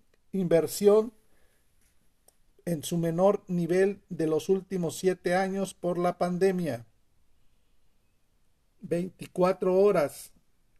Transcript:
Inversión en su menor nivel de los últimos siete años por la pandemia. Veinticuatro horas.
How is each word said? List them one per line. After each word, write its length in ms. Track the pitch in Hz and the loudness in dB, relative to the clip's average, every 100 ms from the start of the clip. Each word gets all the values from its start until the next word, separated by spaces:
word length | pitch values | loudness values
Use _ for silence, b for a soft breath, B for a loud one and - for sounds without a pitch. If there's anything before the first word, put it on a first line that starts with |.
| _ _ _ | _ _ _
Inversión 800 | 190 175 165 151 - 202 208 226 - _ _ _ _ _ _ _ _ _ _ _ _ _ _ - | -4 2 2 2 2 4 6 4 -4 _ _ _ _ _ _ _ _ _ _ _ _ _ _ -8
en 180 | 165 | -8
su 140 | - 175 | -4 -4
menor 460 | 165 165 190 202 - | -2 2 4 2 -2
nivel 540 | 175 165 185 190 202 - | -4 0 2 2 -2 -10
de 180 | 160 160 | -4 -2
los 220 | 156 - | 0 0
últimos 480 | 190 180 190 165 - | -2 -2 -4 -4 -2
siete 380 | 185 180 185 180 | -2 -2 -2 -2
años 380 | 190 196 190 | -2 -4 -6
por 240 | - 175 175 | -6 -6 -2
la 200 | 175 - | -2 -2
pandemia. 680 | 175 180 196 185 165 120 117 _ _ _ _ _ _ _ _ _ _ _ _ _ _ _ _ _ _ _ | -2 0 0 0 -4 -6 -10 _ _ _ _ _ _ _ _ _ _ _ _ _ _ _ _ _ _ _
Veinticuatro 1000 | 190 175 185 - - - 180 185 185 185 | -8 -6 -6 -12 -10 -2 0 0 0 2
horas. 520 | 202 180 143 - - _ _ _ _ _ | 4 2 0 -4 -20 _ _ _ _ _